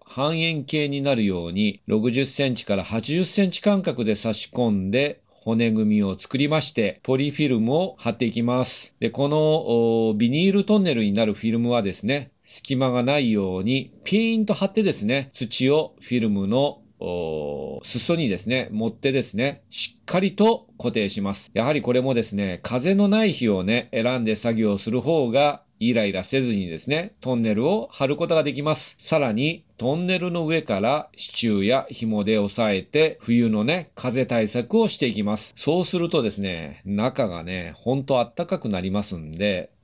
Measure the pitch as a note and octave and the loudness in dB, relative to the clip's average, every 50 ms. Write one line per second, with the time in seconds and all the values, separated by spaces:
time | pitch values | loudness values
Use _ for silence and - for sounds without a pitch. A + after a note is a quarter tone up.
0 | - - - C3 C3+ D3+ E3 E3 E3 E3 D#3+ D3+ C3+ - - D#3 D3 C#3+ C#3 C#3+ | -14 -14 -6 -4 -2 -2 0 0 0 -2 -2 -4 -4 -4 -2 -2 0 0 -2 -2
1 | C#3 C#3+ C3+ A#2 G#2+ G2 F#2 F2 E2+ E2 F2 G2 G#2+ G#2 G2 - _ - G2+ A2 | 0 0 2 2 2 2 0 -2 -4 -4 -2 0 0 0 0 -4 _ -2 0 2
2 | G#2+ B2+ A2+ C3 C#3 C3+ - - C#3+ C3 B2 - - - G#2 F#2+ F2+ - A2 A2+ | 2 2 2 0 0 -2 -2 -2 -2 -2 -2 -4 -2 -2 -2 -2 -2 -2 -4 -4
3 | G#2+ C3+ D3+ E3+ F#3 E3 - - G3 F#3 - - - G#3 G3+ F#3+ F3+ E3+ C3 A#2 | -4 -2 -2 0 -2 0 0 0 0 2 0 0 2 2 2 2 0 -2 -2 0
4 | A2+ G#2+ G#2+ G2+ - A2+ G#2+ - - - - B2 B2 A#2 G#2 G2 F#2 F#2+ G#2 B2+ | 0 0 0 0 -2 -4 -4 -4 -6 -6 -2 0 0 2 2 0 0 0 0 0
5 | C#3+ D3 - - _ _ _ _ _ A2+ A#2 A2+ A#2 A2+ A2 A2 A2 G#2+ G#2+ G#2 | 0 0 -2 -6 _ _ _ _ _ -2 0 2 2 2 2 2 2 4 4 4
6 | G2+ G2 F#2+ F#2+ - - - C3 C#3+ C#3+ D#3 D#3 - - - - A2 G2 - - | 2 0 -2 -6 -8 -6 -2 0 0 2 2 0 0 -2 -2 0 -2 -2 -2 -4
7 | - - C3 C3 C#3+ D3 C#3 - C#3+ C3 B2+ A2+ A2 A#2 C#3 D#3+ F#3+ F3+ - - | -2 -2 0 0 0 -2 0 0 0 2 2 2 2 2 2 2 0 0 -4 -6
8 | - A#2 A2 - B2+ A2+ - A#2 A#2 A#2+ B2 B2+ B2+ B2 - - - - - _ | -6 -4 -2 0 -2 -2 0 0 0 0 2 0 0 -2 -4 -6 -8 -12 -8 _
9 | - A2 A2+ B2+ C#3 C#3+ D3+ D#3 D#3 D#3 D#3 D#3+ - - A#2 A#2 A#2 A#2 A2+ A2+ | -4 -2 0 0 0 2 2 4 4 4 4 2 2 2 2 4 4 4 4 4
10 | A2+ A2+ G#2+ G#2 A#2 A#2 C3 D#3 F3+ G3 F#3+ G3+ G3 - G#3+ G#3 F#3+ F3 C3+ A#2 | 2 2 2 2 2 2 2 2 2 4 4 2 2 4 4 4 4 4 2 2
11 | A2 G2+ G2 A2 A2+ G#2+ G2+ - - A2+ A2+ A#2 A#2 A#2+ A#2+ A#2+ G2+ G2 F2+ - | 2 2 2 2 2 2 0 -2 -2 -2 0 0 0 2 2 2 0 0 -4 -4
12 | - G#2+ C#3 C#3+ C3+ - _ _ _ - - - - - C3+ B2+ C3+ C3 B2 B2 | -2 -2 -2 -2 -4 -8 _ _ _ -20 -18 -18 -6 -4 0 0 2 2 2 0
13 | A#2+ B2+ C#3+ D3 C3+ A#2 A2 G#2 G2 F#2 F#2 F#2 F#2 A2+ C3 C3+ C3 - - - | 2 2 2 2 2 2 2 2 2 0 -2 -2 0 0 0 0 -2 -4 -12 -14
14 | - - F#3+ G#3+ A3+ A3+ A3+ A3 G#3+ - D#3 - - - - A3 G#3+ F#3 - - | -6 0 0 2 2 2 2 0 0 0 0 -2 -2 -2 0 0 0 0 0 0
15 | G#2 G#2+ B2+ C#3 C3+ C3+ - - C3 G#2+ - - B2+ C3 D3 D#3 D#3 - - - | -2 -2 0 -2 -2 -6 -8 -10 -6 -4 -2 0 2 4 4 2 2 -2 -8 -16
16 | - - B2 B2 A2+ A2 G#2 G2 G2 G2 A2+ C3 C#3+ C#3+ - - - - _ _ | -8 -2 -2 0 2 2 2 0 0 0 2 2 2 0 -2 -6 -14 -20 _ _
17 | F2 F2+ F2+ F2 E2+ E2 D#2 D#2 D2+ D2 D2 C#2+ C#2 C#2+ C#2 - - - - B2 | -8 -6 -4 -4 -4 -4 -4 -4 -4 -4 -6 -6 -8 -8 -10 -10 -12 -8 -8 -6
18 | - - E3+ E3 D#3+ A2+ F#2+ E2+ - A2 B2+ C3 A2+ - G#2 G#2+ A2+ A2+ - - | -2 -2 0 0 0 0 -2 -2 -2 -2 -2 -2 -2 -4 -4 -2 -2 -2 -4 -2
19 | - C#3 C3+ C3+ A#2 - - G2+ B2+ C#3+ - - _ _ - - - - - _ | -2 0 0 0 -2 -2 -4 -2 -2 -2 -4 -6 _ _ -6 -6 -6 -6 -6 _
20 | _ - - F3+ F#3+ F#3+ - - G#3 A3+ A3+ - - _ _ - - B2 G2+ A#2 | _ -2 0 0 0 0 2 4 4 4 4 2 -2 _ _ -6 -4 -2 0 0
21 | G#2 G2 - G#2+ G2+ G2 G2 - - - - - A2+ A#2+ - C#3+ G#2 A#2+ B2 B2+ | 0 0 -2 -2 -2 -4 -4 -6 -10 -6 -4 -2 0 0 0 0 0 0 0 2
22 | B2+ C3+ C3 A#2+ A2 - G2+ G2+ G2+ F#2+ F2+ F2 - - A2+ B2+ B2 F3+ G3 G3 | 2 2 0 0 -2 -2 -2 -4 -2 -2 -4 -6 -6 -4 -4 -2 0 2 4 4
23 | G3+ G3+ G#3 A3 A3 G3+ D3 - B2+ A2 G2+ F#2 F2+ G2 A2+ A#2+ - - - A2+ | 4 4 4 4 2 2 0 0 2 2 2 2 2 2 0 0 0 -2 -2 0
24 | A2+ B2 B2+ B2+ A#2 A2 G#2+ G#2 - A#2 A2+ A2 A2 G#2+ G2+ G2 - A2 A2 B2+ | 0 0 0 0 0 0 -2 0 0 0 0 2 2 2 2 0 -2 -2 -2 -2
25 | A2+ C#3 E3+ D#3+ C3+ A#2+ A2+ C#3 C#3+ D3 C#3+ - - _ _ _ A2 A#2+ B2 A2+ | 0 2 2 2 2 2 2 2 2 2 2 -2 -8 _ _ _ 0 2 2 2
26 | G#2+ G2+ F#2 F#2 F#2 - - C3+ C3 A#2+ A2 G2+ F#2+ F2 D#2+ D#2 - - C#3+ D#3+ | 2 2 0 -2 -4 -2 0 0 0 2 0 0 -2 -4 -6 -8 -4 -4 -2 -2
27 | F3+ G#3+ - _ - B2+ B2+ A#2+ A2+ A2 G#2 G#2 A#2+ D#3 G3 A3 A#3 - - - | -4 -6 -10 _ -4 -2 0 0 2 2 2 2 2 2 0 0 -2 -6 -4 -4
28 | C#3+ C3 D3 D3 E3+ - E3+ D#3+ D3 D3 B2 C3+ C#3+ D#3 D3+ - - - - - | -2 0 0 0 0 2 2 2 2 0 -2 -2 -2 -2 -2 -2 -4 -8 -10 -14
29 | - - D#3+ D#3 C#3+ A#2+ G#2+ A2 C3+ D#3 E3+ E3 - _ _ - A2+ B2 D3 E3 | -4 -2 0 2 2 2 2 2 0 0 0 -4 -10 _ _ -6 -2 -2 -2 0
30 | F3+ F3+ F#3 F3+ F3 F3+ E3+ F3 E3 D#3 E3 D#3+ D#3 - G#2+ F#2+ G2+ A#2 C#3+ D3+ | 0 0 0 0 -2 -2 -2 -2 0 0 0 0 0 0 0 0 2 2 0 0
31 | - - _ - - - - - A#2 A2+ G#2+ G2 F#2+ G#2 B2 C3+ - - - - | -2 -6 _ -10 -10 -6 -4 -2 0 2 2 2 2 2 2 2 0 -4 -8 -6
32 | A#2 A2 G#2+ G#2 G2+ G#2 A2 G#2+ G2+ G2+ - - A2+ G#2+ G2+ F#2+ F#2 - - D3 | -4 -2 -2 0 0 2 2 2 2 0 -2 0 0 0 0 0 -2 -2 2 2
33 | D#3+ D#3 - - - - A#2+ A#2+ A#2+ A2+ A2 G#2 G#2+ B2+ E3 F#3 E3 - _ - | 2 2 0 -4 -2 0 2 4 4 4 2 2 2 0 0 -2 -4 -8 _ -8
34 | - B2+ A2 C3 B2+ - B2 A#2 A2 G#2 - B2 A#2 - - A3+ A3+ - - - | -6 -4 -2 -2 -2 0 0 0 0 0 -2 -4 -4 0 2 2 2 2 0 0
35 | D#3 A#2+ G2 G#2+ G#2 G2+ G#2+ G#2+ - - - - - - E3 F3+ F3+ - - F3 | -2 -2 0 0 -2 -2 -2 -4 -6 -12 -16 -6 -2 0 0 0 0 0 -2 -2
36 | E3+ E3+ F3 D#3 A#2+ G#2+ G2 G2+ G2 F#2+ F2+ E2 D#2+ C#2+ C#2+ - - G2 G2+ G2+ | -2 0 0 0 0 0 -2 -2 -4 -4 -4 -6 -8 -10 -12 -14 -8 -4 -2 0
37 | A2+ C3 B2+ - B2+ G2+ F2 E2+ E2+ F2 F#2 F#2 F2 E2 D#2 - - A#2 C3 C#3 | 0 -2 0 -2 -2 -2 -4 -6 -8 -8 -8 -8 -8 -8 -12 -8 -4 -2 -2 -2
38 | C3+ C#3 C#3 B2 A#2+ - - - E3+ - C#3+ B2+ - A#2 G2+ F2+ F2+ F#2+ F#2+ G#2 | 0 0 0 0 0 0 -4 -8 -6 -4 -4 -4 -4 -4 -4 -2 -2 -2 -2 -2
39 | G#2 - F#2+ E2+ D#2 D2+ D#2 E2 G2+ G#2 G2 F2+ - - _ _ | -4 -4 -8 -10 -10 -10 -6 -4 -2 -2 -2 -2 -4 -8 _ _